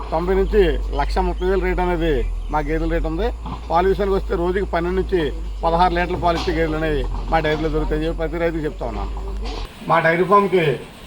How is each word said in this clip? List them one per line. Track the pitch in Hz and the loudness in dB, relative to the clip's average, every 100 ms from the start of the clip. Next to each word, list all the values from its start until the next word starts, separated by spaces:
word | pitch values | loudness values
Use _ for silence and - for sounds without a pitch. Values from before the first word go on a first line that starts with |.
| - | -4
తొంభై | 160 175 | -2 0
నుంచి | 190 196 208 175 135 - 135 | 2 4 4 4 2 -2 -2
లక్ష | 143 - | 0 0
ముప్పై | 185 170 185 | 0 0 0
వేలు | 190 | 2
రేటు | 180 175 | 0 0
అనేది | 180 175 165 135 113 - - | 0 0 2 0 0 -4 -4
మా | 147 | -2
గేదెల | 147 160 160 | -2 -2 0
రేటు | 165 156 | 0 -2
ఉంది. | 160 233 226 - - - | -2 -2 -4 -8 -10 -2
పాల | 165 185 | 2 2
విషయానికి | 180 202 190 | 2 2 0
వస్తే | - 185 | 0 0
రోజుకి | 175 185 185 | 0 0 -2
పన్నెండు | 175 175 185 | -2 0 0
నుంచి | 175 185 143 - - - | 0 0 0 -4 -8 -4
పదహారు | 170 165 180 | 0 4 4
లీటర్ల | 170 180 175 | 2 0 0
పాలు | 170 170 | 0 0
ఇచ్చే | - | 0
గేదెలు | 160 160 156 | 0 0 0
అనేవి | 156 147 143 - - | 0 0 -2 -4 0
మా | 165 | 0
డైరీలో | 156 156 160 | 2 0 0
దొరుకుతాయని | 156 151 151 160 | 0 0 0 0
చెప్పి | 160 | -2
ప్రతి | 160 170 | -4 0
రైతుకి | 170 160 147 | 0 0 -4
చెప్తా | - 131 | -4 -6
ఉన్నాను. | 104 98 - - - - - - - - | -4 -6 -6 -6 -6 -6 -6 -8 -10 0
మా | 160 | 2
డైరీ | 160 170 | 4 2
ఫామ్కి | 175 202 202 180 156 120 - - | 4 6 6 4 2 0 -6 -16